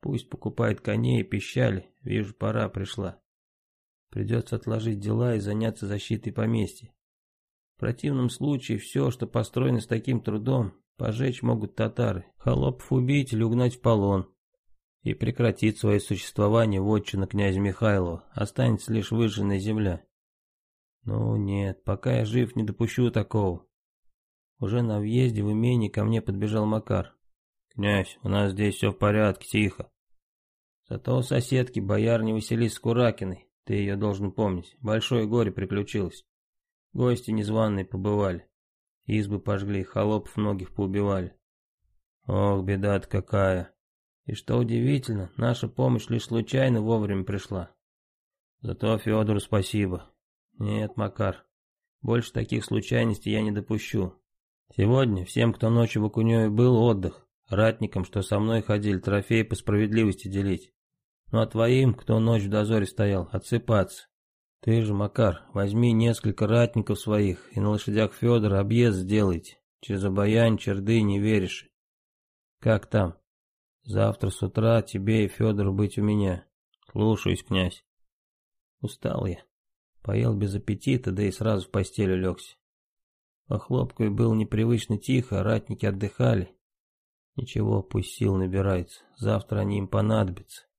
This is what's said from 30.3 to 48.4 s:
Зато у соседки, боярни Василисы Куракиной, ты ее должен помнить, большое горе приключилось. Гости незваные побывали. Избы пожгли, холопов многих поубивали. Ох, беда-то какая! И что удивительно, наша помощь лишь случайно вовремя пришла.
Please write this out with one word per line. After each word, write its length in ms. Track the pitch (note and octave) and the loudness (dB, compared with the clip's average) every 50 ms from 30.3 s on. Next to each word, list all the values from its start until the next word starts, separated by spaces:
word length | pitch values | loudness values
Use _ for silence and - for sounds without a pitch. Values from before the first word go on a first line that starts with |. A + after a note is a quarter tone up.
| _ _ _ _ _ _ _ _ _ _ _ _ | _ _ _ _ _ _ _ _ _ _ _ _
Зато 280 | B2+ B2 - - B2+ | -10 -8 -2 0 0
у 60 | B2+ | 0
соседки, 580 | B2+ - C3+ B2+ B2 - C3 B2+ B2 B2+ - A2 | 0 0 0 -2 0 2 0 0 0 0 -2 -4
боярни 520 | G2+ G2 G2+ G#2 G#2+ A2+ A#2 A2+ A2 A2 | -2 0 0 2 4 2 2 2 2 0
Василисы 480 | A2 A2 G#2+ - A#2+ A2+ A#2 A2 - - | -2 -2 -2 -2 0 0 0 0 -2 -2
Куракиной, 680 | - A2+ A#2 A#2+ B2 A#2 G#2+ - - F#2+ F2+ - _ _ _ _ _ | -2 0 2 4 2 2 2 0 -6 -8 -8 -10 _ _ _ _ _
ты 100 | - G#2 | -4 -2
ее 220 | G#2 G2+ G2 G2+ | -2 0 -2 -2
должен 360 | G2 G#2 G#2 G2 G2 G2+ G2 | -2 -2 -2 -2 -2 -4 -4
помнить, 440 | F2 - A2 G2+ F#2 F2+ E2+ - _ _ | -2 -2 -2 -2 -2 -4 -6 -12 _ _
большое 460 | - G#2+ G#2+ A2 - - C3 A#2 A2 | -4 -2 -2 -2 0 0 0 0 0
горе 240 | G#2 A2+ A#2+ A2+ G#2 | 0 0 0 0 0
приключилось. 720 | - - G2 F#2+ G2 G2+ G#2 - - G#2+ - F2+ - - _ _ _ _ _ _ _ _ _ _ _ _ _ _ | -2 -4 -6 -4 -2 -4 -4 -2 -4 -4 -4 -4 -6 -12 _ _ _ _ _ _ _ _ _ _ _ _ _ _
Гости 380 | _ B2+ B2 B2 A#2+ A2 - - | _ 0 0 2 0 0 -2 -4
незваные 540 | G#2+ A2 G#2 G2+ G#2+ A2 A2 G#2+ G#2 G2 F#2 | -2 -2 -2 0 0 0 2 2 0 -2 -4
побывали. 640 | - - F#2+ F#2 G#2 G#2 G#2 G2+ F#2+ F2 F2 - _ _ _ _ _ _ _ _ _ _ _ _ | -6 -6 -4 -2 0 0 0 0 0 -2 -6 -10 _ _ _ _ _ _ _ _ _ _ _ _
Избы 340 | - G#2+ G#2+ G#2 G2+ G#2 G2 | -2 -2 -2 0 -2 -4 -4
пожгли, 420 | - - G2+ G2 G2 G2+ G2+ G2 | -2 -2 -4 -2 -2 -2 -2 -4
холопов 540 | F#2 - - G#2+ G#2 G#2 G#2+ G#2 - - - | -4 -4 -2 -2 0 0 0 -2 -4 -6 -6
многих 380 | - G#2 G#2+ G#2 F#2+ F#2 - - | -4 -2 -2 -2 -4 -8 -10 -6
поубивали. 640 | - G2+ F#2+ F#2+ G2+ G2+ G2+ G2 F#2+ F#2 F#2 - _ _ _ _ _ _ _ _ _ _ _ _ _ _ _ _ _ _ | -4 -4 -2 0 0 0 0 0 -2 -4 -6 -10 _ _ _ _ _ _ _ _ _ _ _ _ _ _ _ _ _ _
Ох, 380 | - G2 G2 G2+ G2+ G2+ G2 F#2 | -2 0 2 2 2 2 0 0
беда-то 440 | F#2+ G2+ F#2+ G2 G2+ G2+ F#2+ F2+ - | -2 -2 0 2 0 0 0 -2 -2
какая! 640 | - G2+ F#2 - - G2 G2 F#2+ F#2+ F2+ E2+ - _ _ _ _ _ _ _ _ _ _ _ | -4 -4 -4 -2 0 0 2 2 0 0 -4 -8 _ _ _ _ _ _ _ _ _ _ _
И 80 | - A2+ | -10 -10
что 220 | - - - A#2 | -10 -4 -2 0
удивительно, 760 | A#2+ B2 A2+ A#2 A#2 A#2+ C3 C#3+ C#3 B2+ - A2+ G2+ F#2+ - _ | 0 0 0 0 0 2 2 0 0 -2 -4 -4 -4 -6 -8 _
наша 320 | - A2+ A#2+ B2 - - A#2 | -2 -2 -2 0 -2 -4 -8
помощь 400 | - - C3 C3 B2 A2 - - | -2 0 0 2 2 0 -2 -2
лишь 160 | A#2 A2+ - | -4 -4 -4
случайно 560 | - A#2 A#2 A2 - - C3 C3+ C3 B2 A2+ | -2 -2 -4 -2 0 0 2 2 2 2 2
вовремя 440 | G#2+ A2+ A#2 A2 G#2+ G2+ G2+ F#2+ F#2 | 2 2 0 0 0 0 -2 -2 -2
пришла. 460 | - G2+ G2 - - G#2 F#2 F2 - _ _ _ _ _ _ _ _ _ _ _ _ _ _ | -4 -6 -6 -6 -6 -8 -8 -8 -10 _ _ _ _ _ _ _ _ _ _ _ _ _ _